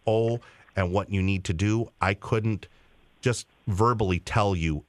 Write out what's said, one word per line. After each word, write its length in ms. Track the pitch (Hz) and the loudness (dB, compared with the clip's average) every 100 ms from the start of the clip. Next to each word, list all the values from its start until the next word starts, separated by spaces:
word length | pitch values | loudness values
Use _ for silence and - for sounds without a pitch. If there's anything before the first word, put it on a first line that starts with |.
| - | 0
owe 340 | 110 113 117 - - - - | 2 2 -2 -8 -20 -8 -4
and 160 | 90 | 0
what 180 | 95 95 | -2 0
you 120 | 98 | 0
need 200 | 95 98 92 | 0 0 -2
to 80 | |
do, 360 | 85 104 110 113 _ | 0 0 0 -2 _
I 120 | 90 | -2
couldn't 540 | 101 - 113 110 104 - _ _ _ _ _ | -2 -2 -2 0 -4 -8 _ _ _ _ _
just 260 | 123 113 - _ - | -2 -2 -6 _ -4
verbally 520 | 95 113 110 98 90 | 2 2 2 0 0
tell 360 | - 117 101 92 | -2 0 2 2
you 280 | 82 73 | 0 -2